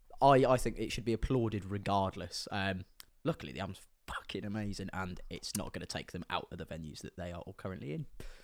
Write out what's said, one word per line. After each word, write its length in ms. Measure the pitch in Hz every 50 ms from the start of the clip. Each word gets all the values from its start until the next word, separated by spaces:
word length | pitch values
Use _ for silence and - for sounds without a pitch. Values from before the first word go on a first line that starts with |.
| - - - -
I, 240 | 131 139 139 131 135
I 120 | 123 131 120
think 220 | - 123 101 -
it 120 | 110 -
should 140 | - - 101
be 80 | 117 113
applauded 520 | 107 - - 135 123 117 110 110 104 92
regardless. 840 | 95 101 101 95 - 101 101 98 95 - - 87 90 - - - -
Um, 340 | - 101 95 98 95 92 98 - - - - - _ - -
luckily, 280 | 147 160 - - 71 64
the 60 | 73
album's 220 | 98 92 95 - - - _ _ _ -
fucking 360 | - - - - - 95 98
amazing, 440 | 107 101 110 104 104 92 - 95 95 -
and 280 | 90 95 90 90 - - -
it's 260 | 85 85 - - -
not 160 | 104 - - -
gonna 120 | 85 85
take 260 | - - 82 - -
them 140 | - - - -
out 180 | 92 85 - -
of 60 | - 87
the 80 | 90
venues 360 | - - 82 80 76 73 -
that 140 | - - - -
they 140 | 87 90
are 100 | 85 87
all 120 | - - 98
currently 380 | - - 98 92 - - 139 151
in. 120 | 160 139 - - - - - - -